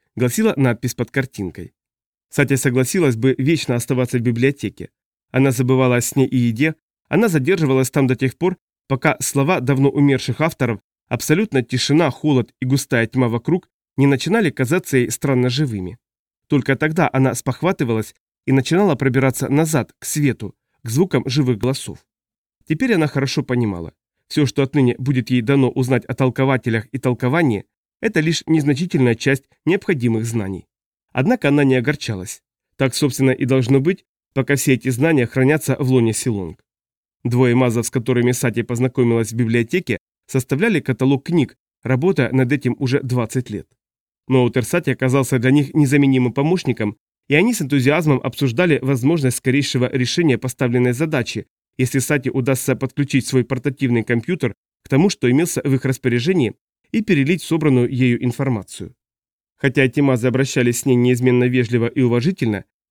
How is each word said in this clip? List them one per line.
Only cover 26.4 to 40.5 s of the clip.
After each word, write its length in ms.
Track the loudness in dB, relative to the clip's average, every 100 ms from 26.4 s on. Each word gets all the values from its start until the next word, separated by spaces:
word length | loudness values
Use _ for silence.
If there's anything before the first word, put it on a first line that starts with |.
| 0 0 0 -4 -4
и 60 | -4
толковании, 680 | -2 -2 0 2 2 0 -6 _ _ _
это 180 | -2 0
лишь 240 | 0 -2 0
незначительная 680 | 0 2 0 0 2 2 2
часть 300 | 0 -2 -4 _ -2
необходимых 600 | -2 0 -2 0 -2 -2
знаний. 420 | -4 -6 -8 -14 _ _ _ _
Однако 380 | -2 0 0 2
она 140 | 2
не 120 | 4 2
огорчалась. 680 | 0 -4 -6 -8 -10 -16 _ _ _ -4
Так, 160 | -4
собственно, 380 | 0 -2 2 0
и 140 | 2 0
должно 340 | 0 2 2
быть, 260 | 2 -4 _ _ _
пока 220 | -4 -2 0
все 180 | 2
эти 160 | 0 0
знания 360 | 0 2 2 0
хранятся 500 | 0 2 2 0 -2
в 100 | 0
лоне 240 | 2 2
Силонг. 500 | 0 -4 -4 -8 -12 _ _ _ _ _ _
Двое 320 | -2 2 4 4
мазов, 320 | 2 0 -2
с 20 |
которыми 420 | -4 0 2 2
Сати 320 | 0 -2 -2
познакомилась 680 | -4 -2 -2 0 2 2 0
в 40 | -2
библиотеке, 600 | 0 0 0 -2 -4 -6 -8 _ -6
составляли 520 | -4 -2